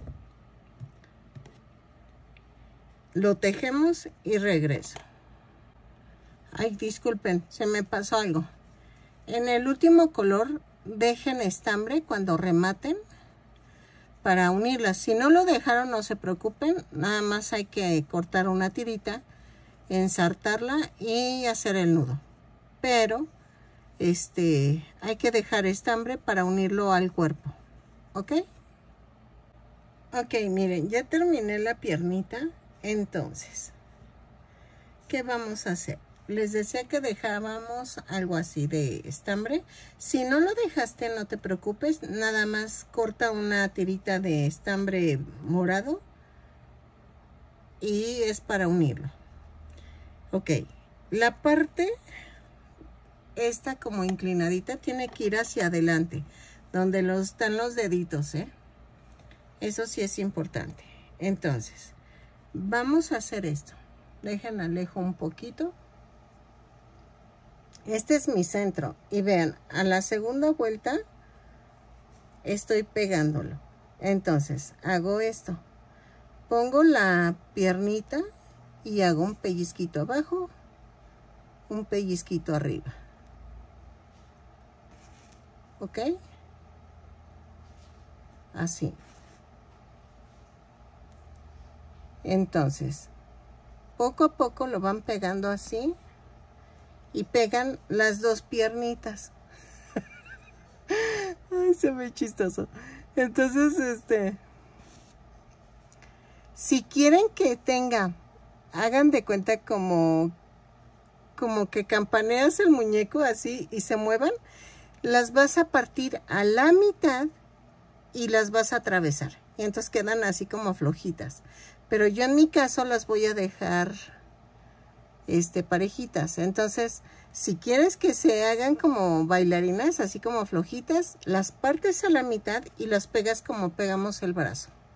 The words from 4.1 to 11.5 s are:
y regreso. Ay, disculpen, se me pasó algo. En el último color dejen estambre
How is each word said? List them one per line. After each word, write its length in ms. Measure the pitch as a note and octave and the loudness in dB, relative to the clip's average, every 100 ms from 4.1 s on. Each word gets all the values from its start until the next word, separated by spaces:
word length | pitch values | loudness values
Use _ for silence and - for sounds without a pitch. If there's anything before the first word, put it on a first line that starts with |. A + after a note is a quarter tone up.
| - | -10
y 140 | F3+ G#3+ | -2 0
regreso. 600 | G3+ E3 D3+ C3+ - - - - - - - - - - - - - - - - - | 2 2 2 -2 -6 -16 -20 -20 -20 -20 -20 -20 -20 -20 -20 -20 -20 -20 -20 -20 -12
Ay, 180 | - A3 | -4 -4
disculpen, 760 | G3+ A3 - A#3+ G#3+ G3+ F3+ - | -4 -6 -4 -4 -2 0 -2 -4
se 180 | - G#3 | -6 -2
me 180 | G#3 | -2
pasó 340 | G3+ G3+ G3+ A3 | -2 -6 -2 0
algo. 260 | G3+ D#3+ D#3 - - - - - - - - | 0 -2 -4 -10 -20 -20 -20 -20 -20 -20 -6
En 220 | A#3 B3 | -2 0
el 180 | A#3+ C4 | 0 0
último 460 | C4+ E4 E4+ D#4+ | 4 8 8 6
color 480 | - G3 G3 B3+ D4+ - - | 4 2 2 0 -4 -12 -18
dejen 560 | - G#3+ A#3 A#3+ C#4 B3+ | -12 0 2 2 -2 -2
estambre 600 | G3 | -2